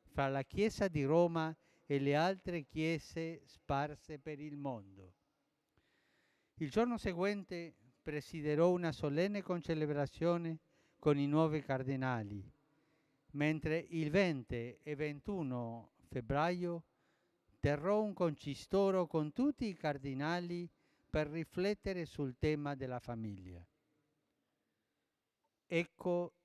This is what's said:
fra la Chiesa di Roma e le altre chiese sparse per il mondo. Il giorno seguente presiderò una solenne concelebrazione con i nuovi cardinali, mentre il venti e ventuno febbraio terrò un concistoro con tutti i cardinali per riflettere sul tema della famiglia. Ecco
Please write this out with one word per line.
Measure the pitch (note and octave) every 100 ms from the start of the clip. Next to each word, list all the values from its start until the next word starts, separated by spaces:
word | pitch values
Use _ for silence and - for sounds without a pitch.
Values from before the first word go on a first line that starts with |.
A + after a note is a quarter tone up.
fra | _ - C#3
la | C3+
Chiesa | C3+ - G#3+ - G3
di | D3+
Roma | C3+ E3 F3 E3 D#3+ D#3+ _ _ -
e | C#3+
le | C#3 C#3+
altre | F3 F#3+ - F3 C#3+
chiese | D#3+ D#3 D#3+ - E3 E3 E3 -
sparse | - - C#3 D3 D3 - D3+
per | D#3 C#3+
il | D3+ C#3+
mondo. | C#3 A#2+ G2 G2 F#2 - _ _ _ _ _ _ _ _ _ _ _ _ _ -
Il | D#3
giorno | G#3 A#3+ A#3
seguente | G3+ E3+ G3 G3+ F3+ F3 E3+ - _ _
presiderò | - D3 - E3 D3 D3+ F3
una | F3+ E3+
solenne | - D3+ D3 F#3+ G3+
concelebrazione | F#3+ F3 - D#3+ D3+ C#3+ C#3+ - E3 E3+ E3 D#3+ _ _ _ _
con | D#3 C#3+
i | C#3+
nuovi | D3+ D#3+ D3+
cardinali, | C#3 C3 C3 C3+ C3 A#2+ G#2 G2+ G2 - _ _ _ _ _ _ _
mentre | C#3+ D3 D#3 D#3 D#3+ C#3+
il | E3 D3+
venti | F3 F#3 C#3+ A2+ A#2+ A#2 -
e | - C#3+
ventuno | D3+ D3 - G3 C#3+ B2 A#2 A#2 A2 _ _
febbraio | C3 A2+ C#3 E3 F3+ F3 E3+ - _ _ _ _ _ _ _
terrò | C#3+ C#3+ E3 G#3
un | G#3+
concistoro | F#3+ F3 D3 D3 C3+ - F#3+ G3 F#3+ E3+
con | E3 D3+
tutti | - C#4 - A3+
i |
cardinali | F3+ D#3 C#3 C#3 C3+ D3 F3 F3 F3 F3 - _ _ _
per | D#3 D3
riflettere | D#3+ D#3 - G3 G#3 G3 F#3 E3
sul | - C#3 B2
tema | D3+ D3+ D3 C#3
della | C3 B2
famiglia. | - A#2 A2 G2 F#2 F2 F2 _ _ _ _ _ _ _ _ _ _ _ _ _ _ _ _ _ _ _ -
Ecco | E3+ E3+ - F3+ F3 F3 -